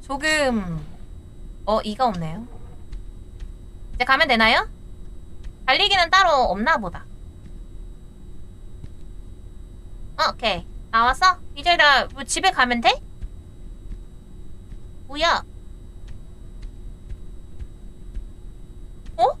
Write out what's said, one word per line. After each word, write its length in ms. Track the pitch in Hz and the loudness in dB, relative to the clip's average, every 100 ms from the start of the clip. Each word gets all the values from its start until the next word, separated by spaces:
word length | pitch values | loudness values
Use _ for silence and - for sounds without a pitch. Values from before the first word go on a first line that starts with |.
| - | -4
조금, 800 | 277 302 311 277 233 185 160 147 - - - - - - - - | 0 2 4 6 4 0 -4 -4 -10 -12 -12 -14 -14 -12 -8 2
어, 160 | 214 | 2
이가 240 | 214 208 254 | 2 2 2
없네요. 380 | 180 160 175 233 - - - - - - - - - - - - - - - | 2 -2 -4 -8 -12 -12 -12 -10 -8 -10 -12 -14 -10 -10 -10 -12 -12 -8 -2
이제 80 | 247 | 4
가면 220 | 269 285 | 6 6
되나요? 400 | 233 226 277 427 - - - - - - - - - - | 6 8 6 2 -6 -14 -12 -12 -12 -12 -10 -10 -6 2
달리기는 440 | 285 392 392 339 | 4 4 4 6
따로 200 | 370 381 285 240 | 6 6 6 4
없나 260 | 190 240 311 | 2 2 2
보다. 280 | 190 - - - - - - - - - - - - - - - - - - - - - - - - - - - - - - - - - | 0 -6 -12 -14 -14 -14 -14 -12 -12 -12 -12 -12 -14 -14 -12 -12 -12 -12 -12 -12 -12 -12 -12 -12 -12 -12 -14 -14 -14 -14 -14 -12 -10 0
어, 120 | 302 | 0
오케이. 320 | - 226 180 - - - | 4 2 2 -2 -10 0
나왔어? 460 | 226 233 262 370 359 - 285 | 4 6 8 6 6 -2 -2
이제 200 | 311 339 | 4 8
나 280 | 294 269 - | 10 8 6
뭐 100 | - | -4
집에 280 | 269 - 381 | -4 4 4
가면 300 | 359 247 240 | 6 4 6
돼? 200 | 302 494 - - - - - - - - - - - - - - - - - - - - - | 4 4 -2 -10 -10 -10 -14 -12 -12 -12 -10 -10 -10 -14 -14 -12 -10 -12 -12 -12 -12 -12 -8
뭐야? 360 | 285 330 247 - - - - - - - - - - - - - - - - - - - - - - - - - - - - - - - - - - - - - - | 2 4 4 0 -12 -14 -14 -14 -12 -10 -10 -10 -12 -12 -10 -10 -10 -12 -12 -10 -10 -8 -10 -10 -10 -10 -10 -12 -12 -8 -8 -8 -12 -12 -12 -14 -14 -14 -12 -12 4
어? 80 | 311 - | 4 4